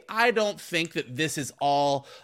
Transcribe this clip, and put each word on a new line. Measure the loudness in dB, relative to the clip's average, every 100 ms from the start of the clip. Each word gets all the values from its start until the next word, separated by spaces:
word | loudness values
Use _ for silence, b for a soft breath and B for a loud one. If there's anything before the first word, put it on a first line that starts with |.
| -4
I | 2 2
don't | 4 0 -2
think | -4 -2 -2
that | -4 -6 -4
this | -2 -2
is | -6 -2
all | 0 2 2 0 B B